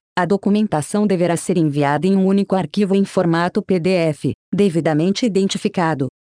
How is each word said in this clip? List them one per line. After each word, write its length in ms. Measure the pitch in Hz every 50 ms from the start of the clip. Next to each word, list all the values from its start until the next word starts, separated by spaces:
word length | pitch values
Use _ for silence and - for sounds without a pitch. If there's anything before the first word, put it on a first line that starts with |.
| - _ _ -
a 80 | 180
documentação 800 | 160 202 196 - 208 196 214 220 208 - 151 143 - - 208 214
deverá 280 | 208 190 170 175 170 170
ser 220 | 165 - - 190
enviada 500 | 175 160 156 139 147 143 139 143 151 151
em 80 | 185 196
um 120 | 190 190
único 280 | 190 196 196 196 - 196
arquivo 380 | 190 170 156 - 202 208 180 190
em 120 | 196 196
formato 560 | - - 196 185 170 165 165 170 180 - 220 190
P 160 | - 190 185
D 80 | 156 185
F, 420 | 190 180 165 160 151 - - 143 110 - _ _ -
devidamente 720 | 185 202 202 151 170 170 165 156 151 160 185 196 - -
identificado, 840 | 240 180 196 196 190 - 185 - 202 - - 175 160 156 135 139 127 - _ _